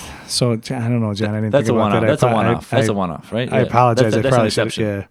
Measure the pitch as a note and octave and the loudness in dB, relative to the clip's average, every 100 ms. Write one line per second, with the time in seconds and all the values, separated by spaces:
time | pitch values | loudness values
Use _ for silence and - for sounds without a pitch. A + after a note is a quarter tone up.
0 | - - - - B2 A2+ - C3 A#2 A#2+ | -16 -18 -10 -2 0 -2 -6 -6 -2 -2
1 | A2 G2+ G#2+ G#2+ A2 C3 A2+ A#2+ G#2+ G2+ | -2 -4 -4 -4 0 0 2 0 2 2
2 | A2 D3 B2 A2+ A2+ A#2 - C3 A2 G#2 | 2 2 2 2 0 -2 -2 0 0 0
3 | F#2 D2 - G#2+ B2+ C3 B2 A#2 B2 A#2 | -4 -6 -8 -6 -2 -2 0 4 4 4
4 | A#2 A2+ B2+ B2+ A2 G2+ A2+ A2+ G#2+ G2+ | 2 2 2 2 2 0 -4 -2 -4 -4
5 | F#2+ | -8